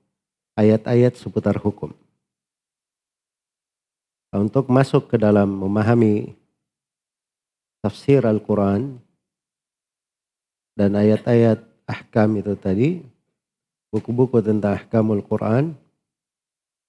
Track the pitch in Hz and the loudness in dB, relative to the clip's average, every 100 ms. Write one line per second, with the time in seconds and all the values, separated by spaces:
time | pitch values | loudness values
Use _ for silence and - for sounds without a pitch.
0 | _ _ _ _ _ - 107 107 120 120 | _ _ _ _ _ 0 2 2 0 2
1 | 123 - 104 107 101 - 104 - 76 - | 2 -2 -8 -4 -2 -2 -4 -6 -14 -16
2 | _ _ _ _ _ _ _ _ _ _ | _ _ _ _ _ _ _ _ _ _
3 | _ _ _ _ _ _ _ _ _ _ | _ _ _ _ _ _ _ _ _ _
4 | _ _ _ 101 104 135 127 127 135 143 | _ _ _ -4 -2 -2 0 2 2 0
5 | - 117 107 104 101 98 95 104 107 120 | 0 0 2 2 2 -2 -4 -2 0 2
6 | 107 104 - - _ _ _ _ _ _ | 2 0 -6 -16 _ _ _ _ _ _
7 | _ _ _ _ _ _ _ _ - - | _ _ _ _ _ _ _ _ -8 -6
8 | - 139 117 107 - 104 98 101 139 123 | 0 2 2 -2 -2 -2 0 -2 -4 -12
9 | _ _ _ _ _ _ _ _ _ _ | _ _ _ _ _ _ _ _ _ _
10 | _ _ _ _ _ _ _ - 101 101 | _ _ _ _ _ _ _ -2 0 2
11 | 107 107 127 120 113 107 - _ - - | 2 2 2 2 4 2 -4 _ -14 -14
12 | - 117 107 104 101 98 98 95 143 180 | -4 0 0 0 -4 -6 -4 0 0 -2
13 | 131 _ _ _ _ _ _ _ _ 107 | -12 _ _ _ _ _ _ _ _ -8
14 | - 120 127 117 104 107 101 95 - 113 | -6 -2 0 0 0 -2 -2 -4 -2 -2
15 | 110 104 - 107 107 120 165 143 _ _ | 0 -2 -4 -6 -2 -2 -2 -8 _ _
16 | _ _ _ _ _ _ _ _ | _ _ _ _ _ _ _ _